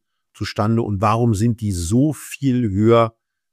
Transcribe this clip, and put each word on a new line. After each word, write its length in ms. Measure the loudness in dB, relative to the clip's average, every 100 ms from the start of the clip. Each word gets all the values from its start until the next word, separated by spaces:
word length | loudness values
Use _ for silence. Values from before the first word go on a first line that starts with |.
| _ _ _
zustande 480 | -12 -8 -2 0 0
und 180 | -2 0
warum 360 | 0 2 2 2
sind 260 | 0 -2
die 100 | -4
so 400 | -4 -2 0 0
viel 580 | -2 -12 -6 -2 0 0
höher 460 | 2 4 4 2 -4 _ _ _